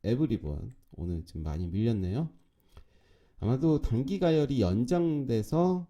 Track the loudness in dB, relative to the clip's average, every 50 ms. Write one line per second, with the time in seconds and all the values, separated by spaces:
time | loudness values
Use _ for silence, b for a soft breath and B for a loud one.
0 | 0 0 0 2 2 0 0 -4 -2 -6 -6 -6 -8 -12 -14 -18 _ _ -12 -8
1 | -6 -4 -4 -6 -8 -10 -10 -8 -6 -6 -4 -4 -6 -4 -2 0 0 2 0 0
2 | -2 -2 -2 -2 -4 -6 -8 -18 _ _ _ b b b b b b b b b
3 | b b b b b b b b -2 -2 0 2 2 2 2 2 2 0 0 0
4 | 0 -2 -2 0 2 4 4 4 2 2 2 2 2 2 2 0 2 2 2 2
5 | 2 2 0 -2 -2 0 0 0 0 0 2 2 4 2 2 0 -4